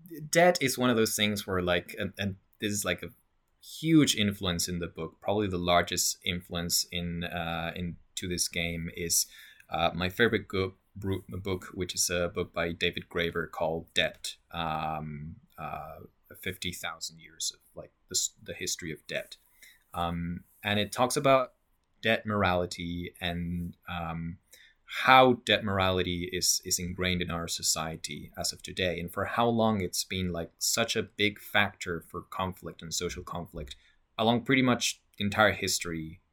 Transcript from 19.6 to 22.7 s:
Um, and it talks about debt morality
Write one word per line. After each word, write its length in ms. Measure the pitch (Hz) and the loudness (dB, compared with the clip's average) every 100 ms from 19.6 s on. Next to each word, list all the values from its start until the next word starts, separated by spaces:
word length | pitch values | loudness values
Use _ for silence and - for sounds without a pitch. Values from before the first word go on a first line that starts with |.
| - _ _ | -20 _ _
Um, 480 | 87 87 85 85 87 - _ | -4 -2 -2 -4 -6 -12 _
and 160 | 104 104 | -2 0
it 120 | 101 | 0
talks 260 | - 123 147 | 0 0 2
about 360 | 139 131 123 _ _ _ _ _ | 4 4 4 _ _ _ _ _
debt 240 | 110 113 107 | 0 0 0
morality 880 | 104 92 90 90 | 2 4 4 0